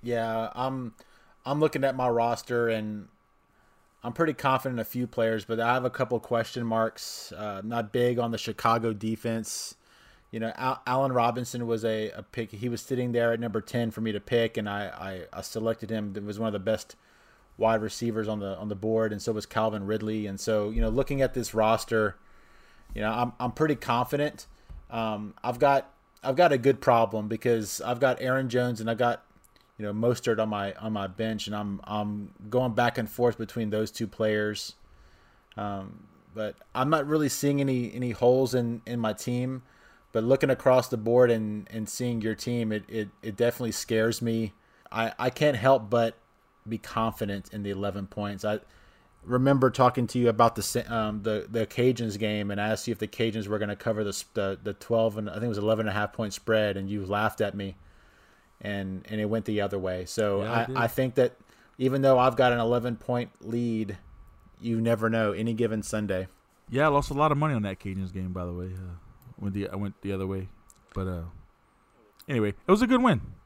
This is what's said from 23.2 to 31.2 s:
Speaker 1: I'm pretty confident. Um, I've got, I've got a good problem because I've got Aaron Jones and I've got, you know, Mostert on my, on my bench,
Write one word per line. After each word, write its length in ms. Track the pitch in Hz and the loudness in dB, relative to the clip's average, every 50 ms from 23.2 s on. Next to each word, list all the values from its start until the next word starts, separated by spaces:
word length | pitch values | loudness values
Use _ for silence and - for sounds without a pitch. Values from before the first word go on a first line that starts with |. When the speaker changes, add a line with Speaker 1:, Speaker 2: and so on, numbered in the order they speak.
| 123 123 - - | -2 -2 -2 -4
Speaker 1:
I'm 140 | 123 123 120 | -6 -6 0
pretty 220 | - 156 156 147 | 0 2 2 2
confident. 720 | 120 - - 120 120 123 - - 143 147 147 - - - - - - - _ - - - - | -2 0 0 0 0 0 0 -2 -2 -2 -2 -4 -8 -20 -20 -20 -20 -20 _ -18 -18 -16 -10
Um, 460 | - 117 113 110 107 104 107 104 - - - | -6 -4 -4 -4 -4 -6 -8 -12 -14 -8 -6
I've 140 | 120 120 120 | -6 0 4
got, 340 | 147 139 139 135 - - _ _ _ _ _ _ - | 4 6 6 4 2 -2 _ _ _ _ _ _ -4
I've 140 | 131 135 | -2 4
got 160 | 131 175 170 147 | 6 6 6 6
a 60 | 127 | 6
good 220 | 117 135 139 - | 4 4 4 4
problem 480 | - - 120 117 113 107 - 107 107 107 | 4 6 6 6 6 4 0 -4 -4 -4
because 540 | 113 110 - 123 117 113 107 101 - - - | -6 -2 2 2 2 2 0 -4 -6 -8 -4
I've 180 | 113 123 117 | -4 -2 2
got 220 | 131 131 127 - - | 2 2 2 2 0
Aaron 260 | 127 127 135 131 127 | 0 0 0 0 0
Jones 320 | 113 123 123 123 120 107 | 0 0 0 0 -2 -4
and 80 | 110 110 | -2 -4
I've 80 | 117 | 0
got, 260 | 110 123 123 117 - - _ _ _ _ - _ _ _ _ _ | 2 2 2 2 -2 -8 _ _ _ _ -20 _ _ _ _ _
you 80 | - 107 | -8 -6
know, 80 | 104 104 | -4 -2
Mostert 460 | 107 113 120 123 117 - 123 113 107 | 0 2 2 2 2 2 0 2 2
on 100 | 110 107 | 0 0
my, 240 | 107 101 98 101 95 | 0 -2 -4 -4 -6
on 180 | - - 110 110 | -6 -6 -6 -4
my 140 | 104 98 | -4 -4
bench, 420 | 95 92 - | -6 -4 -4